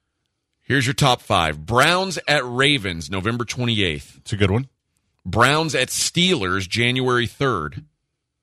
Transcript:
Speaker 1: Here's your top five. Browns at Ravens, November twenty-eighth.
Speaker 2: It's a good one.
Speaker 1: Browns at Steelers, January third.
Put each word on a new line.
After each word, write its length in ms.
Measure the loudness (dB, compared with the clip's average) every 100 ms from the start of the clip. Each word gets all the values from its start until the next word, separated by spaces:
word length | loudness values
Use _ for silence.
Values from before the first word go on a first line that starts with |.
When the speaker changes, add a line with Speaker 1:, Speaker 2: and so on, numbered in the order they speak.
| _ _ _ _ _ _
Speaker 1:
Here's 240 | -2 0 0
your 80 |
top 280 | 2 2 2
five. 420 | 0 2 2 -2 0
Browns 520 | 4 4 4 -2 -4 0
at 160 | 0
Ravens, 680 | 0 0 2 2 -2 -6 -6
November 340 | -4 -2 -4
twenty-eighth. 760 | -4 -4 -2 0 0 -2 -10 -20
Speaker 2:
It's 140 | -8
a 40 | 0
good 140 | 2
one. 180 | 2 -2 _ _ _ _ _
Speaker 1:
Browns 500 | -4 2 4 2 0
at 140 | -2 -2
Steelers, 800 | -4 -2 2 2 2 0 -2 -2
January 580 | -2 0 0 0 0 -2
third. 580 | -2 -2 -2 -6 -10 -18 _ _ _ _ _